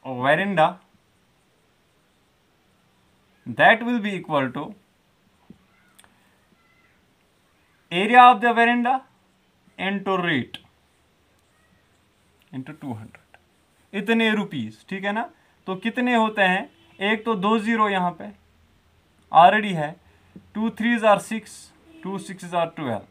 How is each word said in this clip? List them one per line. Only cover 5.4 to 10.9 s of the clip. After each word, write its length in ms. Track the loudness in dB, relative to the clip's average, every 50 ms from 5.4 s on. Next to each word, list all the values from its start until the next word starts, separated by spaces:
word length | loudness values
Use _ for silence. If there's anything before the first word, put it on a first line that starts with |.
| _ _ -20 _ _ _ _ _ _ _ _ _ -20 _ _ _ _ _ _ _ _ _ _ _ _ _ _ _ _ _ _ _ _ _ _ _ _ _ _ _ _ _ _ _ _ _ _ _ _ _
area 300 | -4 -4 -2 4 8 10 10
of 160 | 10 8 6
the 120 | 2 0 2
veranda 460 | 4 2 2 2 0 0 -2 -2 -4 -6 _ _ _ _ _ _ _ _ _ _ _ _ _ _ -8
into 400 | -6 -6 -6 -4 -4 -2 -2 -2
rate 420 | -2 -2 -2 -2 -4 -6 -12 -20 _ _ _ _ _ _